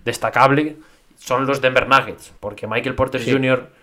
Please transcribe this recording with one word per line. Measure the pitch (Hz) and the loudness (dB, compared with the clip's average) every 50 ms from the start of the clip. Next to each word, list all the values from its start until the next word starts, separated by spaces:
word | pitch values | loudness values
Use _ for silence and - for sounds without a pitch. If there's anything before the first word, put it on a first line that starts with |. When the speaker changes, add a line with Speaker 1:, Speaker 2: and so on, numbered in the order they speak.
| - | -6
Speaker 1:
destacable, | 117 110 - - 113 - 117 127 135 139 143 151 151 151 - - _ _ _ _ _ _ | -6 -4 -4 -2 0 2 4 4 4 4 2 0 -2 -6 -12 -20 _ _ _ _ _ _
son | - - - 131 127 135 | -16 -6 -4 -2 -2 0
los | 131 139 139 | 0 -2 0
Denver | 117 131 127 127 117 127 | 0 2 2 2 2 4
Nuggets, | 135 135 - 107 - - - - - - | 4 2 2 0 -8 -16 -18 -20 -18 -14
porque | - 104 104 104 - | -12 -12 -12 -10 -8
Michael | 107 110 120 123 131 107 | -6 -4 -4 -4 -4 -2
Porter | - 131 127 131 127 | -2 -2 -2 -2 -4
Speaker 2:
Sí. | 117 117 127 | -2 0 0
Speaker 1:
junior, | 135 131 131 131 127 - - _ _ | 0 2 2 0 0 -4 -8 _ _